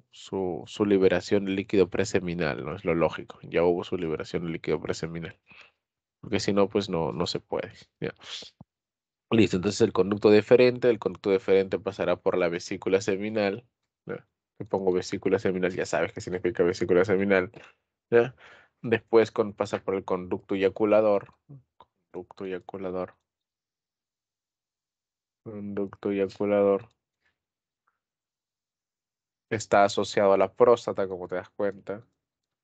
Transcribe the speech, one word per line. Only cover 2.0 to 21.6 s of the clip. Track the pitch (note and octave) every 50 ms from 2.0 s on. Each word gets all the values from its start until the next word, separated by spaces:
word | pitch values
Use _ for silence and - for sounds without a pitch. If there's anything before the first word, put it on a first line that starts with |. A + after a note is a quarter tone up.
| G2 - - G2 F#2 F2+ E2+ F2 E2+ D2 B1+ B1
¿no? | B1+ D2+ E2
Es | G2 -
lo | F2+ E2
lógico. | E2 D#2+ D2 - - - - - -
Ya | - - F2 E2 E2+
hubo | F2+ F2 F2+ F#2+
su | - F#2
liberación | F2+ F2 D#2+ D2+ D#2 E2 - - F2 F2
de | E2+
líquido | E2 D#2+ - E2 D#2+ D#2
preseminal. | - - F#2 - - E2 E2 E2+ E2 D#2+ - _ _ _ - - - _ _ _ _ _ _ _ _ _ _ _
Porque | - - G#2+ G2+
si | - -
no, | G2 G2+ G2 F#2+
pues | - G#2 G2+ F#2
no, | F2+ E2 E2 C2+
no | A#1 D2+ F2
se | - - -
puede, | _ - - - - - - - - _ _ -
¿ya? | - - - _ - - - - - - _ - - _ _ _ _ _ _ _ _ _ _ _ _ -
Listo, | A#2 A2+ G#2 E2+ -
entonces | F#2 F2 G2+ G2+ -
el | A2+ G2
conducto | - - F#2 G2 G#2+ G2+ - G#2+
deferente, | G#2 G#2+ G2+ - B2 A#2+ B2 B2 A#2+ B2 B2 B2
el | A2+ G#2+
conducto | - F#2+ F2+ - - G#2
deferente | F#2+ F#2+ - - F#2+ G2 F#2+ F#2+ G2 F2+
pasará | F#2 G2 F#2+ - F2+ F2 F2+
por | - - F#2+ -
la | F#2 F2+ E2+
vesícula | E2+ F2 - - G2+ F2+ - F#2+ F#2+ G2
seminal, | G#2 - G2 F#2+ G#2 G#2+ A2 A2 G2+ G2 G2 A#2 _ _ _ _ _ _ _ _ -
¿ya? | - G2 - _ _ _ _ _ _ _ -
Le | G2+
pongo | - - F#2+ F#2+ F#2
vesícula | F2+ F2+ F#2 - - G2 - G2 F#2+ G2
seminal, | - G2+ F2+ F#2 F2+ F2+
ya | F#2 F2 -
sabes | - - D2+ E2+ F#2+
qué | - -
significa | - - F2+ F2+ - F2+ F2 - F2
vesícula | F2 F2+ - F2+ F2 F#2 F2 F#2
seminal, | G2+ F#2+ F#2+ G2 G2+ G2 F#2 F2+ - - - - - _ _ _ _ _ _ _ -
¿ya? | A#2 A#2 A#2 C3 - _ - - - - _ _ _ _
Después | - A#2+ A2+ A2 - - - A2+ G#2+ G#2
con-, | - - A2 G#2 G2+
pasa | - G#2 G2+ - G2
por | - - F#2+
el | G2 F#2+
conducto | - G2 F2+ F2+ F2+ G#2 G2 - - G2+
eyaculador, | F#2+ F#2+ F#2+ F#2+ - G#2+ G#2 G#2 G#2+ A2 G#2+ G2+ G2 - - _ _ _ - C#3+ C3